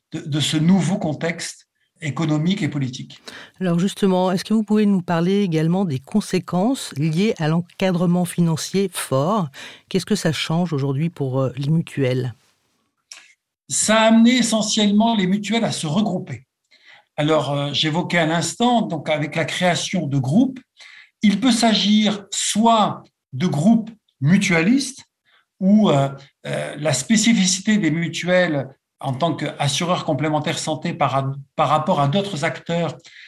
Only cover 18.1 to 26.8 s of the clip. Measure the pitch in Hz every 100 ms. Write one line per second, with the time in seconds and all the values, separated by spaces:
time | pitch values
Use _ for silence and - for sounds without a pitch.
18.1 | 175 156 170 165 - 240 233 165 160 165
19.1 | 151 147 160 156 - 180 160 - 180 151
20.1 | 139 123 175 277 - - _ - - -
21.1 | _ 208 190 254 - 233 196 190 214 214
22.1 | - - - - 202 233 226 180 - -
23.1 | _ _ 127 175 143 180 233 - - _
24.1 | _ 135 202 196 165 170 277 - - -
25.1 | _ _ _ _ - 190 214 196 143 139
26.1 | 139 - _ 143 143 147 147